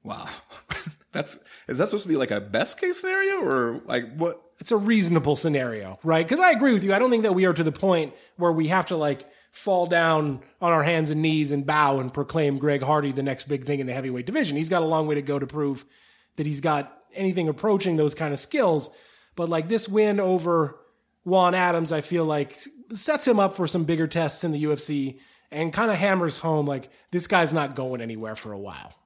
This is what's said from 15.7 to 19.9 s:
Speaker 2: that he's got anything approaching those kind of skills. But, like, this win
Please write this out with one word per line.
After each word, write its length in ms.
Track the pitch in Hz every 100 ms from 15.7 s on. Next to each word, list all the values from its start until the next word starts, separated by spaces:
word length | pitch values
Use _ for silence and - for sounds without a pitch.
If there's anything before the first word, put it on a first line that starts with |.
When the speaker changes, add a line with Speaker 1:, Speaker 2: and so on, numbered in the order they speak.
| 135 - _ - _ _
Speaker 2:
that 120 | - 151
he's 140 | 143
got 400 | 160 147 139 - _
anything 340 | - 190 180 160
approaching 480 | 147 214 196 190 160
those 200 | 151 147
kind 160 | 156
of 80 | 143
skills. 500 | - 302 214 156 131 - - - _ -
But, 120 | 170
like, 200 | 170 160
this 200 | 220
win 300 | 214